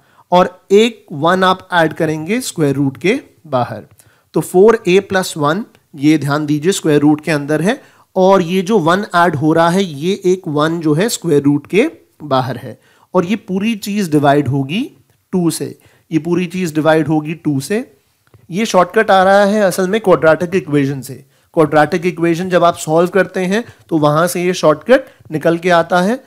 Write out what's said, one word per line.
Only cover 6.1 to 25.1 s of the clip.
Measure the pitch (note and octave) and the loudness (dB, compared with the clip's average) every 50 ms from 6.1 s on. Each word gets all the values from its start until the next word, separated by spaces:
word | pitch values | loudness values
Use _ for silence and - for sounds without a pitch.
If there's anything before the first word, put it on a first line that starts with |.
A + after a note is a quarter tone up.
| D#3 D3 | 2 2
ध्यान | C3+ D3+ E3+ D3+ D3+ | 0 -2 -2 -2 -2
दीजिए | C#3+ D3+ D3 C#3+ F#3 G3 | -2 -4 -2 0 -2 -2
स्क्वायर | - - E3 D3 D3 | -2 0 0 2 2
रूट | C#3+ D3+ D3+ D3 | 4 2 2 0
के | - F3 | -2 -4
अंदर | D#3 C#3+ C#3+ C#3 D#3 D3+ D#3+ | -4 -4 -2 -2 -4 -2 0
है, | G3+ C4 - - _ _ _ _ _ _ | -2 -4 -4 -8 _ _ _ _ _ _
और | F#3+ F#3 F#3+ G3 F3+ F3 | 0 4 4 4 4 2
ये | D#3+ F#3 F#3+ F#3 | 0 -2 -2 -2
जो | F3 A#3 G3+ | 0 0 0
वन | D3+ E3 F3 G3 G#3 - - | 2 2 0 0 -2 -2 0
ऐड | F3 E3+ F3+ D#3 | 2 2 2 0
हो | B2+ D3+ D#3 D#3+ | 0 0 0 2
रहा | E3 E3 E3+ | 2 2 2
है | E3+ G3 G3+ | 2 0 -2
ये | F3 D3 C3+ D#3 F3+ G3 F#3+ - | -2 -6 -6 -4 -4 -4 -2 0
एक | F3+ F#3 F#3 - E3+ | 0 -2 0 -2 -6
वन | C#3+ D3 D3 D#3+ E3 F3 | -2 -2 -2 -2 -2 -2
जो | D#3 D#3 D3 | -2 0 0
है | D#3 G3+ A#3 | 0 0 -2
स्क्वायर | - - - E3+ D3 C#3+ C#3 | -4 -6 -4 0 0 2 2
रूट | C#3+ D3 C#3+ C#3 | 2 0 0 -4
के | - E3 G3 C4+ E4 - - _ _ _ _ D#3 | -2 0 0 0 0 -4 -10 _ _ _ _ -6
बाहर | D3 C3+ C3 B2 C3 A#2 | -4 -2 -2 -2 -4 -8
है, | A2+ A#2+ A#2 A2+ - _ _ _ _ _ _ - | -10 -12 -16 -18 -20 _ _ _ _ _ _ -2
और | F#3 E3 | -2 0
ये | E3+ A3+ | 0 -4
पूरी | G#3 - - F#3 G3 G3+ A#3 A#3 | -6 -6 -8 -6 -4 -4 -4 -6
चीज़ | G3 - G#3+ G3+ G#3+ G3 E3 | -6 -8 -8 -6 -6 -4 -2
डिवाइड | D3 D3 C3+ C#3+ C#3+ D3 C#3+ B2 | -2 0 2 2 2 2 0 -2
होगी | C#3+ C#3 C3+ C3+ E3 A3 C#4+ - - _ _ _ _ _ _ _ - | -4 -4 -4 -4 -4 -6 -6 -8 -12 _ _ _ _ _ _ _ -4
टू | F#3 F3 D#3+ | -2 -2 -2
से, | D#3 - C#3+ B2 - - _ _ _ _ _ _ | -2 -4 -8 -12 -12 -16 _ _ _ _ _ _
ये | E3+ D#3 | -6 -6
पूरी | D3 E3 F3 F#3 F#3 | -2 -2 -2 -2 -2
चीज़ | E3 F3 F#3 F#3 E3 D3 | -4 -6 -6 -6 -4 -4
डिवाइड | D#3 C#3+ D#3+ D#3 D#3+ D3+ C#3 | 0 2 2 2 2 2 0
होगी | D#3+ D#3 D3+ D#3 E3+ | -2 -2 -2 -4 -10
टू | D#3+ - D#3 C#3+ C3+ | -6 -4 -4 -4 -4
से। | C3+ - G3+ A3+ C4 - _ _ _ _ _ _ _ _ _ _ _ - | -4 -4 -6 -6 -6 -8 _ _ _ _ _ _ _ _ _ _ _ -10
ये | D#3+ G3 A3+ | -6 -6 -4
शॉर्टकट | - - F#3 F3+ F3 - A3 A3 - | 0 2 2 2 2 2 0 2 4
आ | G3 F#3+ F#3 | 4 4 4
रहा | F#3+ G3 G3+ G#3 | 4 4 4 4
है | G3 G#3 G#3+ G3+ | 4 2 2 0
असल | F#3 E3 - F#3+ F#3 | 0 0 0 -2 -2
में | G3+ A3+ | -2 -2
क्वाड्रेटिक | A3 G3 E3+ D3+ D#3+ D#3+ D#3 D3+ F3+ E3+ F#3+ | 2 2 2 4 4 2 2 2 0 -2 -2
इक्वेशन | F#3 D3 C#3 C#3+ D3 C#3 C3+ C#3+ C3+ | -4 -4 0 -2 0 0 0 -4 -6
से। | A#2 - B2+ - - _ _ _ _ _ _ | -10 -14 -16 -18 -20 _ _ _ _ _ _
क्वाड्रेटिक | E3+ D#3 C#3+ D#3 D3+ D3+ D3+ F#3+ F3+ D#3+ | 0 0 2 4 2 2 2 0 -2 -2
इक्वेशन | F#3 D#3+ D#3+ E3 E3+ E3 D#3+ F#3+ F#3 | -4 -4 -2 -2 -2 -2 -2 -2 0
जब | F3 F3 E3+ | 2 2 2
आप | E3+ E3+ | 2 0
सॉल्व | - - D#3 D#3 E3 F3+ F3 | 0 -4 -2 0 2 2 2
करते | - F#3+ F3+ - - F#3+ | 2 0 0 0 -2 -4
हैं | F#3 F3+ G3 A3+ A#3 - - _ _ _ | -4 -2 -2 -4 -4 -6 -14 _ _ _
तो | E3+ D#3 | -2 0
वहाँ | D3 D3 D3 D#3 E3+ | 2 2 2 2 0
से | F3 - F3+ F3 | 0 -2 -2 -2
ये | F3+ F3+ | -2 -2
शॉर्टकट | - - D#3 D3+ D3 - - B3 D4 - - | 0 2 2 2 2 2 2 2 2 2 -4